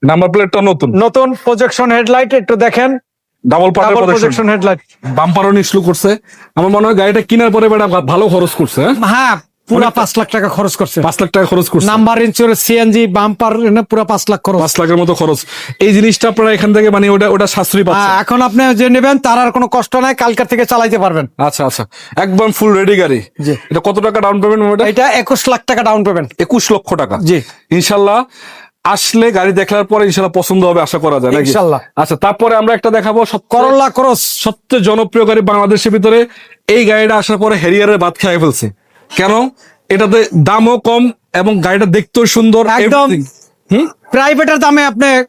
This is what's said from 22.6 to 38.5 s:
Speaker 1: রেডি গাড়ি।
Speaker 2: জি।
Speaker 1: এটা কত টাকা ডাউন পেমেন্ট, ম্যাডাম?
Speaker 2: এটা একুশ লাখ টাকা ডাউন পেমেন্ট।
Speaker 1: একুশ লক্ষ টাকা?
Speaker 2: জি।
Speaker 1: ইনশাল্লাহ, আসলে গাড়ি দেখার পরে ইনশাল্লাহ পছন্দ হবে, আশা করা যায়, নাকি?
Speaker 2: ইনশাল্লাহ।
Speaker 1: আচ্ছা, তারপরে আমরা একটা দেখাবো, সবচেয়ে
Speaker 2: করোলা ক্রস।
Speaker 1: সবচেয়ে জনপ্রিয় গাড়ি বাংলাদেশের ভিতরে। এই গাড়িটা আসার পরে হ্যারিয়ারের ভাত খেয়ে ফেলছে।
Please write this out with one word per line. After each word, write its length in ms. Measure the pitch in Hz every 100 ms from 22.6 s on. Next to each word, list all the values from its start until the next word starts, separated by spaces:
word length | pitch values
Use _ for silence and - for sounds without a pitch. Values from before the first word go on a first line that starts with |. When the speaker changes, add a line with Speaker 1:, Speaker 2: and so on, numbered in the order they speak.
| 214 196
Speaker 1:
রেডি 200 | 196 202
গাড়ি। 260 | 170 127 101 _
Speaker 2:
জি। 120 | 147 139 -
Speaker 1:
এটা 100 | 160
কত 120 | 208 202
টাকা 200 | 214 214
ডাউন 200 | 202 202
পেমেন্ট, 220 | 208 220
ম্যাডাম? 220 | 208 202 208
Speaker 2:
এটা 200 | 214 262
একুশ 400 | 254 226 269 -
লাখ 120 | 240 -
টাকা 160 | 240
ডাউন 220 | 233 214
পেমেন্ট। 240 | 202 175 139 -
Speaker 1:
একুশ 340 | 170 247 -
লক্ষ 220 | 202 -
টাকা? 240 | 175 110 98
Speaker 2:
জি। 240 | 165 175 - - _
Speaker 1:
ইনশাল্লাহ, 480 | 170 175 202 202 214 254 - - - - _
আসলে 480 | - 202 - 226 233
গাড়ি 200 | 190 185
দেখার 320 | 185 190 208
পরে 200 | 196 214
ইনশাল্লাহ 280 | 208 180 190
পছন্দ 320 | 185 170 190
হবে, 160 | 180 175
আশা 180 | 156 170
করা 220 | 151 143
যায়, 120 | 127
নাকি? 120 | 139 139
Speaker 2:
ইনশাল্লাহ। 340 | 170 180 143 - -
Speaker 1:
আচ্ছা, 200 | 156 147
তারপরে 400 | 196 208 226 226
আমরা 180 | 220
একটা 160 | 226 226
দেখাবো, 340 | 220 208 214
সবচেয়ে 380 | 226 208 _ 233
Speaker 2:
করোলা 280 | 262 269 269
ক্রস। 300 | 254 262 240
Speaker 1:
সবচেয়ে 600 | - - - 208 _ 254
জনপ্রিয় 460 | 196 214 220 233 214
গাড়ি 120 | 220
বাংলাদেশের 520 | 196 208 202 208 226
ভিতরে। 340 | 214 202 226 233 - - - -
এই 180 | 214 220
গাড়িটা 300 | 214 214 220
আসার 220 | - 214
পরে 180 | 214 208
হ্যারিয়ারের 420 | 170 196 208 208
ভাত 160 | 175 170
খেয়ে 200 | 196 175
ফেলছে। 320 | 160